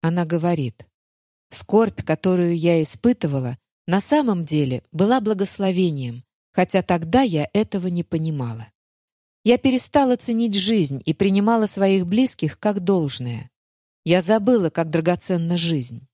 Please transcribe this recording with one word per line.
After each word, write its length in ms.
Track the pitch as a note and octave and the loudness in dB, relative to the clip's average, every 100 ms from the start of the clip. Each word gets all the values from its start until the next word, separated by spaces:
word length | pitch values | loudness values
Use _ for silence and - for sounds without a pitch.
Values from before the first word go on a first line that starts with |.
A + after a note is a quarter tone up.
Она 240 | E3 F3 E3 | -2 -2 -2
говорит: 600 | E3+ E3+ E3+ B2+ - - _ _ _ _ _ _ | -2 0 -2 -4 -8 -20 _ _ _ _ _ _
«Скорбь, 540 | - - G#3 A3+ - | -10 0 2 2 -2
которую 520 | - D#3 F#3 F#3 F3 E3+ | -4 -2 0 2 2 2
я 260 | E3 E3+ | 2 2
испытывала, 760 | D#3 - A#3 B3 E3 C#3 B2+ B2+ _ _ - | 0 0 0 0 -2 -4 -6 -10 _ _ -2
на 120 | F#3 | -2
самом 460 | - D4 C4 F#3 D#3+ | 2 2 2 -2 0
деле 380 | D3+ C#3 B2+ _ | 0 0 -2 _
была 280 | D#3 G3+ B3+ | -2 2 2
благословением, 1040 | G#3 G#3 G3 - G3 F3+ F#3 C#3+ B2+ A#2 - _ _ | 0 -2 -4 -2 -2 0 0 -2 -6 -10 -16 _ _
хотя 300 | - F#3 F#3+ | -2 0 0
тогда 380 | F3+ F3 D#3+ A#3 | 0 -2 2 2
я 280 | C4+ D#3+ D3 | 2 0 -2
этого 340 | G3+ G#3+ G3+ F3+ | -2 -2 -4 -4
не 160 | F3 | -4
понимала. 640 | E3+ E3 D#3+ D3 A#2+ A2+ A2 _ _ _ _ _ _ _ | -4 -4 -4 -4 -6 -8 -14 _ _ _ _ _ _ _
Я 140 | G#3+ B3 | 2 4
перестала 580 | C#4 B3+ - D4 C4+ B3 | 4 0 0 2 2 0
ценить 400 | - A3+ A#3 G3+ | -2 -2 0 0
жизнь 460 | F#3+ A3+ D3 C3+ - | 0 2 0 -2 -4
и 80 | |
принимала 520 | D#3 G3 G3 G3+ A#3 G#3+ | 0 2 2 2 2 0
своих 420 | - G3 G3 F3 | 0 2 2 0
близких 520 | G#3 C4 - D#3 - | 0 0 0 -6 -2
как 200 | G#3 G3+ | -2 -2
должное. 720 | F3+ F#3+ D3 - B2 A#2 - _ _ _ _ _ | 0 0 0 -4 -8 -8 -12 _ _ _ _ _
Я 180 | - F3 | 0 0
забыла, 480 | E3+ A3 G#3 B3 E3+ | 4 2 4 2 2
как 200 | - E3 | -2 -2
драгоценна 680 | D#3+ D#3+ F3 - F3+ E3 F3 | 0 0 -2 -2 -2 0 -2
жизнь. 500 | E3 D#3 B2 A#2 - | 0 -2 -4 -12 -18